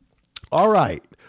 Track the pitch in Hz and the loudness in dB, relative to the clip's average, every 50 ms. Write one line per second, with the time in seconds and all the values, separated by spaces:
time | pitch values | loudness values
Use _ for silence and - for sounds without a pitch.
0 | _ _ _ _ _ _ - - - - 147 160 196 220 214 180 139 101 85 71 | _ _ _ _ _ _ -20 -20 -12 -4 -2 0 2 2 2 2 0 0 -4 -8
1 | _ _ - _ - | _ _ -20 _ -20